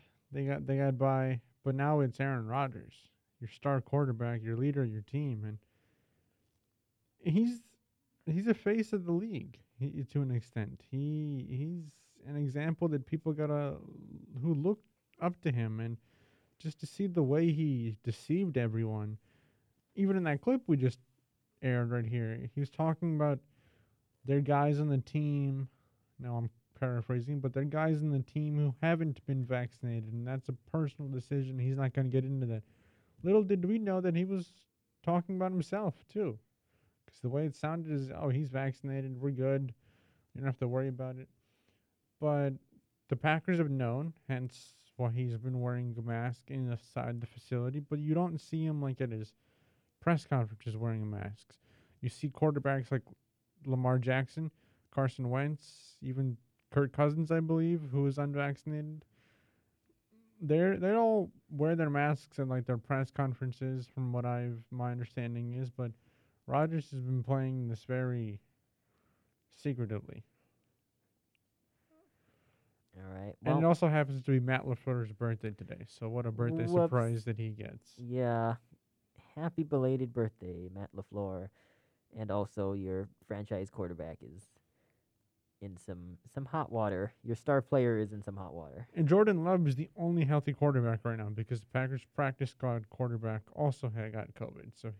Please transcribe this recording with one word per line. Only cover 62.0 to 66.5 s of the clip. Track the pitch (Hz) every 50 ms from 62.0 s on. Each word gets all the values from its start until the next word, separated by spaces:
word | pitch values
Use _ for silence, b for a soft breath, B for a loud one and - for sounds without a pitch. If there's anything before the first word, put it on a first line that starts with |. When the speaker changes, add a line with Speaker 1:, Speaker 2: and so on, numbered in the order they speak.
| 147 147 147 - - - - 143
Speaker 1:
at, | 135
like, | 131 127 127 120
their | - 123
press | 113 - - 139 135 131 -
conferences, | - - 139 131 120 - 131 127 - - 135 131 131 127 123
from | - _ 131 127 123
what | 123 123 120
I've, | 123 120 120 120 120 117 117 117 -
my | 127 123 123 123
understanding | 120 123 120 - - 127 120 120 117 120 120 120 123
is, | 127 131 123
but | - - 123 117 - b b b b b b b b b b
Rodgers | 127